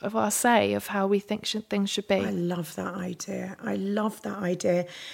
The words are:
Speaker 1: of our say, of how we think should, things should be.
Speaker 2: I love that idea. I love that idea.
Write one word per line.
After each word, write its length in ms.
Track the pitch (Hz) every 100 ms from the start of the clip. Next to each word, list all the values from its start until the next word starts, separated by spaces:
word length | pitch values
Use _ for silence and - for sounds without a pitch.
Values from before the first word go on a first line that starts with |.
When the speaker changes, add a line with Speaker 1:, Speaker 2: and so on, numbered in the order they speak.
Speaker 1:
of 140 | 202 220
our 160 | 208
say, 420 | - 240 226 202
of 140 | 202 -
how 200 | 202 196
we 120 | 202
think 260 | - 214 -
should, 220 | 214 -
things 220 | 202 202
should 180 | - -
be. 80 | 196
Speaker 2:
I 140 | 196
love 460 | 185 175 175 156 -
that 180 | 180
idea. 640 | 185 180 180 - 190 185 190
I 120 | 220 202
love 460 | 196 202 214 -
that 160 | 202 202
idea. 460 | 180 180 180 175 175 - -